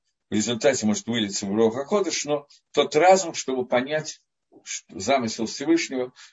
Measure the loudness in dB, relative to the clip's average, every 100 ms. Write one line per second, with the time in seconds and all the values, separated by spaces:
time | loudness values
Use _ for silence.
0 | _ _ _ -2 -2 2 2 2 0 -2
1 | -2 -2 -2 -4 -2 2 2 0 -2 0
2 | 0 -4 -2 -4 -4 -20 _ -2 0 6
3 | 8 6 4 -6 -4 -4 0 -2 0 -4
4 | -6 -14 _ _ _ -20 -14 -14 -12 -8
5 | 0 0 0 -4 -6 -4 0 0 0 -6
6 | -8 -10 -20